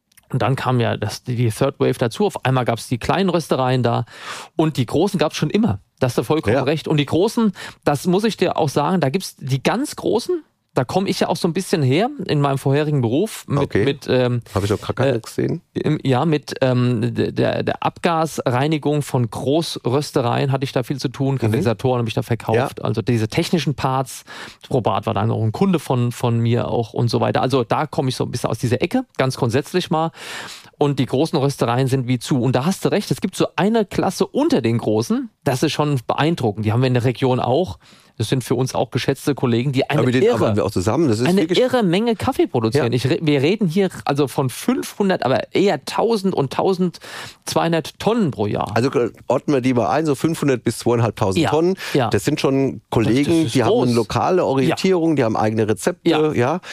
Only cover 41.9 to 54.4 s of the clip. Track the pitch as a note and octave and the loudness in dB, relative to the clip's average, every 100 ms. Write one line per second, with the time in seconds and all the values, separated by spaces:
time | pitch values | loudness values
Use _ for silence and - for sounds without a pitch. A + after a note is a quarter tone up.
41.9 | F3+ A#3 A3 - - E4 A#2+ A2 C#3 A#2+ | 2 0 0 0 0 0 0 2 2 2
42.9 | B2+ B2+ E3 D#3 C#3+ D3 A3 F#3 F#3 F#3+ | 0 0 0 2 2 2 2 0 2 0
43.9 | - - C#3+ C#3 - C3 - - C4 - | -2 -2 0 0 0 -2 -2 -2 -2 -4
44.9 | - G3 F3+ B2 B2 - - G3 D3+ - | -2 0 0 0 0 0 0 2 0 -4
45.9 | - G3+ A3+ F#3+ - C3+ - D#3 F3+ F3+ | -2 0 2 0 0 -2 0 0 0 -2
46.9 | - - - - - - D#3+ E3 E3 - | -4 -14 -16 -16 -16 -4 -2 0 0 -4
47.9 | - G3 A#3 E3 - G#2 - - A2+ C3+ | -4 0 0 0 -2 -2 -2 -4 -2 -2
48.9 | C3+ A#2+ - - C3 - C#3 B2+ A#2+ F2 | 0 -2 -4 -2 -2 0 0 2 2 2
49.9 | C3+ D#3+ C3+ E3 E3 C#3+ B2 A#2+ - A#2 | 0 0 0 -2 0 0 0 -2 -2 0
50.9 | A#2 A#2 - G2 C3 B2+ D3+ F3 F#3+ - | 2 0 0 0 0 2 2 0 -2 -2
51.9 | D3 A2+ G#2 - D3 C#3+ C3+ C3+ F2+ - | 0 0 0 0 0 0 2 0 -4 -2
52.9 | A#2+ G#2 B2+ D3 E3 D#3 C3 A2+ A#3+ B2 | 0 2 2 2 2 2 2 2 2 2
53.9 | A#2 A2 A#2 C3 F#3 | 2 0 0 2 2